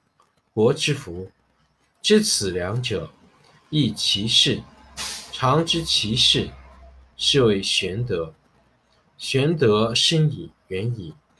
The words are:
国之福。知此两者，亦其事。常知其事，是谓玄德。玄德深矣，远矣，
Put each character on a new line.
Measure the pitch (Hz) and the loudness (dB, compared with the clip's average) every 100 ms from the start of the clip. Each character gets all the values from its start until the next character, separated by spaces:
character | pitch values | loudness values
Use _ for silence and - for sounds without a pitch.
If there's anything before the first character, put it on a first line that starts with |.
| _ _ _ _ _ | _ _ _ _ _
国 | - 110 | 2 2
之 | 147 - | 2 -2
福。 | 135 - 87 92 _ _ _ _ _ _ _ | -4 -6 -12 -14 _ _ _ _ _ _ _
知 | - 214 | 2 4
此 | 214 - 98 | 4 0 -2
两 | 87 87 117 | -4 -4 -4
者， | 123 95 76 - _ _ _ _ _ | -4 -6 -6 -14 _ _ _ _ _
亦 | 156 123 | 0 0
其 | - - 104 110 | 0 -2 -2 0
事。 | - 143 95 - - - - - - - | 2 2 0 -6 -20 -18 -12 -10 -10 -14
常 | - 131 147 160 | -2 2 2 2
知 | 165 | -2
其 | 160 - 104 110 | 0 -2 0 2
事， | - - 92 - - - - - - - | 2 2 -2 -8 -20 -20 -20 -20 -20 -4
是 | - 147 | 2 4
谓 | 117 101 | 4 4
玄 | 95 - 95 95 123 | 0 -2 -2 -4 -4
德。 | 90 80 - _ _ _ _ _ _ _ _ | -4 -6 -12 _ _ _ _ _ _ _ _
玄 | - 135 143 165 | -4 0 0 2
德 | 123 104 113 117 | 4 4 2 0
深 | - 165 151 | 2 2 2
矣， | 104 80 - _ | 0 -10 -18 _
远 | 92 113 113 | -6 -4 -6
矣， | 85 - _ | -10 -16 _